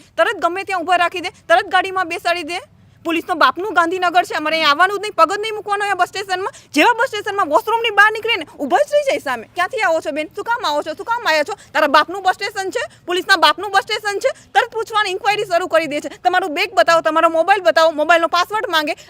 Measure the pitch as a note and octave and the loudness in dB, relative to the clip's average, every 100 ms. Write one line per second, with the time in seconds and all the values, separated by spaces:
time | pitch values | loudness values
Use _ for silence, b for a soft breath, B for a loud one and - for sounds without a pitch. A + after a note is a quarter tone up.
0 | b - E4 F4+ E4+ F4+ F#4+ F#4+ D#4+ F4 | b 0 0 0 -2 -2 -4 -4 0 2
1 | F4 F4+ E4+ b - E4+ G#4 F#4 F#4+ F#4+ | 2 -2 -8 b 2 2 4 0 0 -2
2 | F4 E4+ F4+ F4 D#4 F4 D5 _ b b | -4 -4 -2 -2 -4 -8 -10 _ b b
3 | D#4+ E4 - F4 C#4 C4+ G4+ E4+ E4+ F#4 | -4 -4 -4 2 2 2 -2 0 0 0
4 | F4+ F4 F4+ A4 D#4 D#4+ D4+ C#4+ F#4 G4+ | 2 2 0 -2 -2 0 2 2 2 0
5 | G#4 F#4+ D#4+ G4+ A4 G#4+ G#4 G4+ G4+ F#4 | -4 2 2 2 -4 -6 -6 -4 -2 -2
6 | F4+ F#4+ G4 F#4 F#4 B B C#4+ F#4 A4+ | -2 -4 -6 -6 -6 B B 2 4 4
7 | B4+ G#4 G#4+ G4 F4 D4+ G#4+ A4+ A#4 G4+ | 0 -2 -6 -4 0 0 0 -2 0 4
8 | G#4 A4 A4+ A4+ D4 - C4+ F4+ D5+ D5 | 4 2 -2 -4 -6 -10 -2 0 2 0
9 | C#5 D4 C#4 B3 - - F#4 G#4+ G4 D#4+ | 0 -2 -4 -6 -6 -4 -4 0 0 0
10 | D#4+ D4 D#4 - - A#4+ F#4 D4 D#4+ D#4 | -2 -6 -8 -8 -4 -2 -2 -2 -4 -8
11 | G4 A#4+ G4+ D#4 D4+ G#4 B C#4+ D#4 D4+ | -6 -4 0 0 0 -6 B -2 4 4
12 | D#4 F#4+ F#4 F#4 G4+ G#4 F#4+ A#4 D5+ - | 2 0 -2 -2 -4 -6 -6 -6 -8 -10
13 | - F4+ G4 F#4+ D#4 D4+ G4+ G4 G#4 G#4+ | -6 -4 2 4 4 2 0 -2 0 -4
14 | G#4+ G4 C5 D#5 - - A#4 A4 A4+ A4 | -4 -2 -2 -4 -2 0 0 -4 -4 -2
15 | G#4 F#4 G#4+ G#4 G#4 E4+ F4+ E4 D#4+ D4 | -2 -2 -2 -2 -2 -2 0 0 0 -4
16 | D#4 - F4+ F4+ F#4 D4+ G4+ F#4+ E4 E4 | -6 -4 0 0 -2 -2 0 2 4 4
17 | E4 D#4 E4 E4 E4+ G4+ F4+ D#4 D#4+ D4+ | 2 2 2 2 2 2 4 4 2 2
18 | D4+ E4+ E4 F4 F4+ G#4+ A4+ E4 D4+ - | 2 2 2 0 -2 -4 -2 -2 -2 -6
19 | B | B